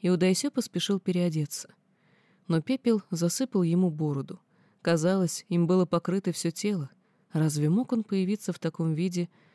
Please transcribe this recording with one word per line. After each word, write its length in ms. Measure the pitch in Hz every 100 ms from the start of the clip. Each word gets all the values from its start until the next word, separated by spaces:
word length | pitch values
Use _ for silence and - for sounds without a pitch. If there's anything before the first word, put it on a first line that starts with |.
и 100 | 175
Удайсе 400 | 180 185 185 285
поспешил 500 | 269 - 180 - 196
переодеться. 720 | - 180 175 160 147 - - _ _ _ _ _ _ _ -
Но 120 | 165
пепел 420 | - 262 240 220 -
засыпал 520 | 170 170 - 262 202
ему 280 | 170 175 185
бороду. 500 | 151 156 139 131 - _ _ _ _
Казалось, 640 | - 170 165 196 175 - -
им 180 | 175 170
было 200 | 185 180
покрыто 460 | 170 - 190 190
все 180 | 170 170
тело. 400 | - 208 196 139 _ _ _ _
Разве 360 | 156 156 151 151
мог 240 | 185 254
он 120 | 226
появиться 480 | 214 196 185 208 -
в 60 | 175
таком 360 | 165 - 165
виде, 340 | 156 185 175 175 _ _